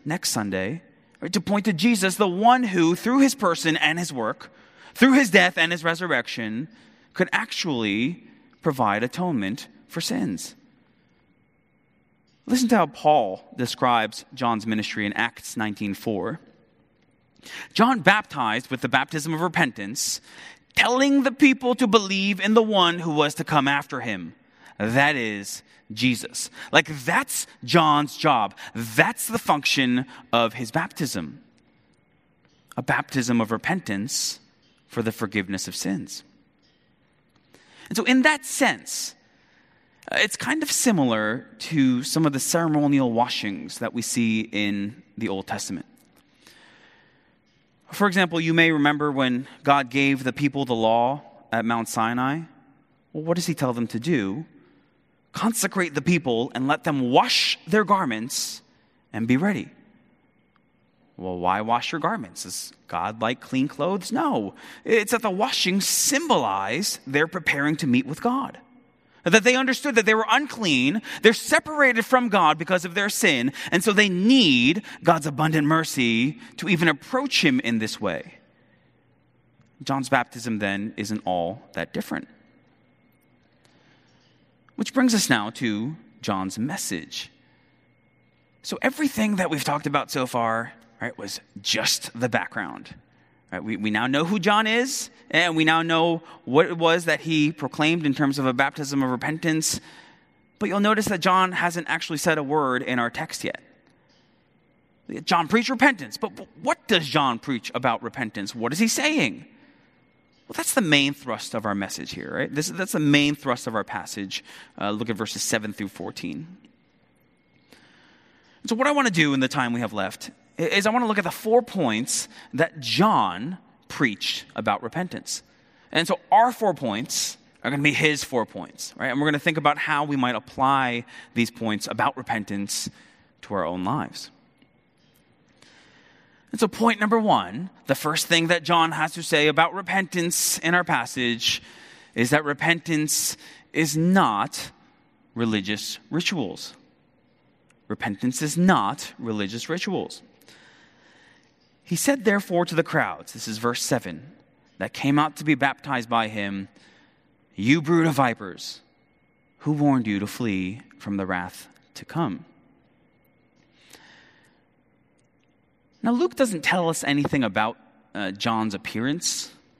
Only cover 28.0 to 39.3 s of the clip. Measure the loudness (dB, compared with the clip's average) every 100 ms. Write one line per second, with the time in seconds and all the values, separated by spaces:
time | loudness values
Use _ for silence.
28 | 0 0 2 2 0 -6 -12 -10 -2 2
29 | 2 0 -6 -4 0 -2 0 0 0 0
30 | -4 -12 -2 0 0 -2 -6 -4 -6 -6
31 | -6 -6 -8 -12 -20 _ _ _ _ _
32 | _ _ _ _ _ _ _ -8 -2 -2
33 | -2 -2 0 0 0 -2 -2 -4 -4 -6
34 | -4 -4 -6 -8 _ _ _ _ _ -4
35 | -4 -4 -4 -4 -4 -6 -6 -8 -6 -6
36 | -8 -14 -18 _ _ _ _ _ _ _
37 | _ _ _ _ _ -20 _ -20 -8 -2
38 | 2 4 4 2 -2 0 2 2 -6 -8
39 | -8 -12 _